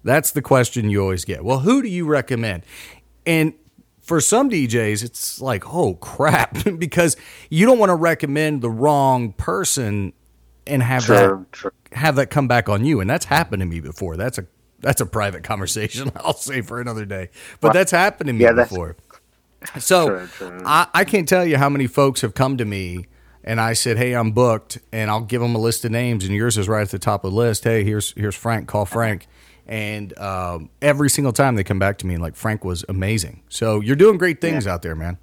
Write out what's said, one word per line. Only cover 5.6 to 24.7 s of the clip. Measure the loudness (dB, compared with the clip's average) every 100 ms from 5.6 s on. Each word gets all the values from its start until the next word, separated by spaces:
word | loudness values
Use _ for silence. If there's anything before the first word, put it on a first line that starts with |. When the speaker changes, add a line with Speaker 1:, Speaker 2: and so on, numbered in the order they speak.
| -4
Speaker 1:
"Oh, | -2 -2 -2
crap," | -12 0 2 2 0 -2
<laughs> | -4 -2
because | -2 2 2 0 -10 -20 -4
you | 4 6
don't | 8
wanna | 6 4
recommend | 2 0 -2 0 0 0
the | -2
wrong | 2 4 4 4 2 -2
person | -6 -4 -2 -2 -2 -2 -2 -4 _ _ _ _ _ -4
and | 0
have | 0 0 2
Speaker 2:
True, |
Speaker 1:
that, | 4 4 2 -8
Speaker 2:
true. | -12 -12 _ _
Speaker 1:
have | -2 0 2
that | 0
come | 0 2
back | 2 2
on | 0
you. | 2 0
And | 0
that's | -2 0
happened | 0 0 -4
to | -4
me | -6
before. | -10 -10 -8 -6
That's | -6 -8
a, | -14 _ _ _
that's | -4 -2
a | -2
private | -2 -4 -6
conversation | -8 -6 -4 -4 -6 -6 -8
<laughs> | -6
I'll | -4
save | -4 -4 -6 -6
for | -8
another | -8 -8 -8
day. | -10 -12 -16 -20 0
But | 4
Speaker 2:
Well, |
Speaker 1:
that's | 4 4
happened | 2 2 0 -4
to |
me | 4 6
Speaker 2:
yeah, |
that's | 6 2 -2
Speaker 1:
before. | -8 -12 _ -20 _ _ _ _ -14 -10
So | 2 4 4 -2
Speaker 2:
True, | -8
true. | -14 -14 -8
Speaker 1:
I, | 2 2 4
I | 2
can't | 2 0 2
tell | 2 4
you | 4
how | 2
many | 2 0
folks | 4 2 2
have | -4
come | 0 0 0
to |
me | -4 -4 -6 -8 -12 _ _ _
and | -4 -2
I | 0
said, | 0 0 0
"Hey, | 0
I'm | 0 0
booked," | 2 2 2 _